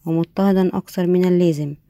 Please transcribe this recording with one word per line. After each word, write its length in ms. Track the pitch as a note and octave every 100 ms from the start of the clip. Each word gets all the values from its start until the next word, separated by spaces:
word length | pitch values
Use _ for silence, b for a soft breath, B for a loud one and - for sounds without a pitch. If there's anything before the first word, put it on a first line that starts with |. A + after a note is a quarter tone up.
| E3
ومضطهدا 720 | E3 E3+ - G3 F#3+ F#3 G3
أكثر 300 | - - F3
من 180 | F3+ F3+
اللازم، 500 | F3+ F3 D3 D3 D3 _